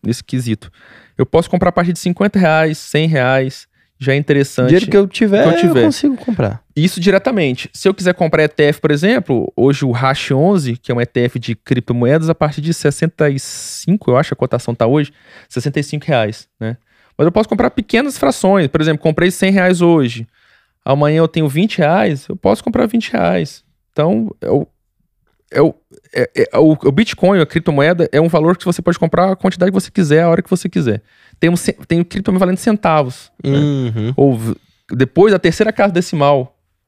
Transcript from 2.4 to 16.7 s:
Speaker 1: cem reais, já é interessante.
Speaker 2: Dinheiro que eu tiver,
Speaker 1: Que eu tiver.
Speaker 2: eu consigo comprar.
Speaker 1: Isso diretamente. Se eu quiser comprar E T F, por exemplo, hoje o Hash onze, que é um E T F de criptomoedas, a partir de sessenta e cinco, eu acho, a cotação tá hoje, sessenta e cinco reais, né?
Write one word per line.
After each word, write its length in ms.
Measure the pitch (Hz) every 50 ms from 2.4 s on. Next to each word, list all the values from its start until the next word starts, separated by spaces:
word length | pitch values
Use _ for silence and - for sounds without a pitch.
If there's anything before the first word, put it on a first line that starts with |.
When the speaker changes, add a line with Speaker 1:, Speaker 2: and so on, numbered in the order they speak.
| 180 156 156 156 160 160 151 -
Speaker 1:
cem 280 | - - - 151 160
reais, 600 | 160 156 139 123 127 135 135 131 135 - - - _ _ _ _ _ _ -
já 160 | 131 139 135
é 20 |
interessante. 520 | 143 147 - 147 139 139 - - - 127 123
Speaker 2:
Dinheiro 220 | 160 185 220 -
que 60 | -
eu 100 | 196 202
tiver, 360 | 196 - - 240 208 196 208
Speaker 1:
Que 60 | 277 320 330
eu 40 | 339
tiver. 200 | 339 339 320 254
Speaker 2:
eu 40 | 226
consigo 320 | 320 269 - - 294 262
comprar. 460 | - - - 214 - 120 101 110 - _ _ -
Speaker 1:
Isso 260 | 147 156 185 - 190
diretamente. 680 | 175 202 190 190 - 262 254 202 160 135 127 - - - -
Se 120 | - -
eu 60 | 190
quiser 220 | 196 - 180 180 175
comprar 300 | - 175 156 156 160 156
E 40 | 151
T 140 | - -
F, 180 | 151 147 147 -
por 100 | - 151
exemplo, 640 | 147 143 165 202 247 247 180 - 135 113 78 - -
hoje 300 | - 117 139 139 - 143
o 80 | 131
Hash 380 | 117 120 131 131 139 - - -
onze, 480 | 139 131 156 190 208 185 139 123 117 -
que 120 | _ -
é 40 | 123
um 60 | 120
E 40 | 123
T 140 | - - 123
F 180 | 123 120 - 123
de 160 | 117 - 113
criptomoedas, 760 | - - - 135 123 - - 120 120 120 123 147 165 160 160
a 40 | 160
partir 280 | - 160 151 147 -
de 100 | 147 165
sessenta 560 | 165 - - 151 139 - 170 165 - - 156 147
e 100 | 139 135
cinco, 720 | - - - - - - - - - - 190 214 - -
eu 60 | 123
acho, 160 | 131 160 -
a 40 | 135
cotação 380 | - 135 135 - 123 - - 120
tá 120 | - 117
hoje, 260 | 113 139 156 143 - _ _ _ _ - - - _
sessenta 300 | - 123 - 147 139 151
e 20 |
cinco 240 | 143 - - 147 -
reais, 420 | - 147 120 110 104 113 - - _ _ -
né? 200 | 110 113